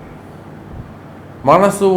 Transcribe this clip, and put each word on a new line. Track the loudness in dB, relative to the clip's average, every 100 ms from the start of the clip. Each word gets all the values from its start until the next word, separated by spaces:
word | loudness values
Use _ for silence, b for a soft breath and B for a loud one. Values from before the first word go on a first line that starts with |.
| -20 -20 -20 -20 -20 -20 -18 -18 -18 -20 -20 -20 -20 -4 2
மனசு | 4 4 2 2